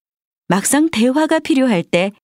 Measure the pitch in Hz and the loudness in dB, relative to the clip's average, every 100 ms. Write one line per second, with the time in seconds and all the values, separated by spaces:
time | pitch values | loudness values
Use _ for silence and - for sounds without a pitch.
0 | _ _ _ _ - 180 - 277 320 220 | _ _ _ _ -4 -4 0 0 0 0
1 | 240 269 311 320 311 269 262 185 165 175 | 0 0 0 -2 0 0 0 0 -2 -2
2 | 190 - | -2 -6